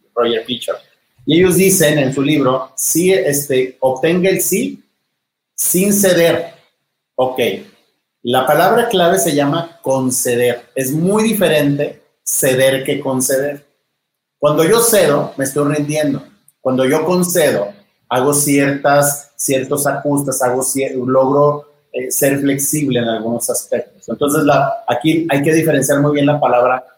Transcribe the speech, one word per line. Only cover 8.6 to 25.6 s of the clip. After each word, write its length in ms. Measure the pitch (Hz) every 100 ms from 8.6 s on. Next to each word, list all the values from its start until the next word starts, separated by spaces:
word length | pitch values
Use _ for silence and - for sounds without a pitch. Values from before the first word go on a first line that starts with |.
| 185 240 233
clave 300 | 185 175 190
se 160 | 170
llama 460 | 143 143 170 170 -
conceder. 840 | - 135 131 123 127 120 123 117 -
Es 180 | - 127
muy 320 | 151 180 214
diferente 760 | 220 202 175 151 143 143 147 - _ _
ceder 600 | - - 139 127 135 135
que 160 | 131 135
conceder. 680 | 135 131 127 135 143 143 _ _ _ _ _ _ _ _
Cuando 240 | 147 151
yo 160 | 165 233
cedo, 520 | - 208 156 143 143 -
me 80 |
estoy 300 | 135 151 143
rindiendo. 480 | 151 143 151 147 117 - _ _ _
Cuando 240 | 131 127
yo 200 | 131 156
concedo, 680 | 160 180 175 175 143 104 101 - _ _ -
hago 240 | 123 135
ciertas, 1000 | 143 143 139 139 139 143 143 143 - -
ciertos 520 | - - 131 135 143 139
ajustes, 540 | 143 147 139 135 -
hago 200 | 123 127
cier-, 320 | 131 135 135
logro, 800 | 131 123 131 131 147 147 147 - _ _
eh, 180 | 127 127
ser 260 | - 139 139
flexible 640 | 139 139 - 151 135 120
en 60 | 117
algunos 400 | 110 113 120 -
aspectos. 600 | 120 - 120 - _ -
Entonces, 360 | - 143 151
la, 400 | 147 139 - - -
aquí 400 | 120 160 165 160
hay 120 | 139
que 120 | 160
diferenciar 460 | 160